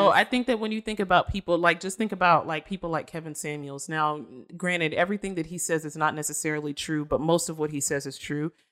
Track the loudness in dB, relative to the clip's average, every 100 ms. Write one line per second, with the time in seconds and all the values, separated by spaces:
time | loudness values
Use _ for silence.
0 | 6 6 4 2 0 0 -2 -4 -4 -4
1 | 4 4 4 -2 0 4 4 4 0 -2
2 | -2 2 4 6 4 -4 -6 -6 -4 -4
3 | -4 -10 -10 -8 -8 -8 -8 -10 -6 0
4 | 0 -2 -8 -18 -18 -6 -2 0 0 2
5 | 2 0 -4 -6 -6 -6 -2 -2 -2 -2
6 | 0 0 -4 -4 -4 -4 -4 -6 -4 -4
7 | 0 0 4 2 2 -4 -4 -2 -4 -4
8 | -6 -10 -6 -4 -6 -8 _